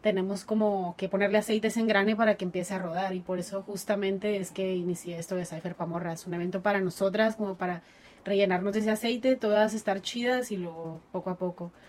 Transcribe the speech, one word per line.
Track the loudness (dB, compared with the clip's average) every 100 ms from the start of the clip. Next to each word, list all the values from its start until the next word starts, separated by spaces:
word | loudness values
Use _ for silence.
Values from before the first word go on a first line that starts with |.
| 2
tenemos | 2 0 -4 -2
como | 2 2 2 -2 -4
que | -2
ponerle | 0 4 2
aceite | 2 0 2
a |
ese | 0
engrane | 2 4 4 4
para | 2 2
que | 0
empiece | -4 -4 -4
a |
rodar, | -4 -4 -2 -4
y |
por | -4 -6
eso | -4 -8
justamente | -8 -10 -2 0 0 0 0 -2
es | -4
que | -2 -2 0
inicié | -2 -4 -6 -8
esto | -4 -4
de | -4
Cypher | -6 -8
Pa' | -6 -4
Morras, | -4 -4 -6 -6
un | -4
evento | -2 0
para | 2 2
nosotras, | 0 0 0 4 2 2
como | -4 -2
para | -4 -4 -10 -20 -20 -14
rellenarnos | 0 4 4 4 2
de | 0
ese | 2
aceite, | 2 0 2 2 4
todas | 4 4 4
estar | 2 0 -2
chidas | -2 -2 0 0 0
y | -4
luego | -6 -6 -8 -10 -8
poco | -6 -4
a | -4
poco. | -4 -4 -12 -12